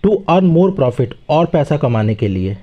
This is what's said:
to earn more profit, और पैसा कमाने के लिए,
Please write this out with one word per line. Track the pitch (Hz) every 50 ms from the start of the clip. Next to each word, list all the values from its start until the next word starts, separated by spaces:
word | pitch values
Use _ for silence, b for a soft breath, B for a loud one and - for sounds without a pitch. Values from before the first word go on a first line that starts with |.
| - 190
to | 214 190 - -
earn | 165 185 190 180 165 165
more | 185 190 190 -
profit, | 135 123 120 - 127 113 - - - _
और | 151 156 170
पैसा | 170 - 165 143 - 156 143
कमाने | 147 127 120 110 107 104 107
के | 104 - 101
लिए, | 95 95 92 95 101 98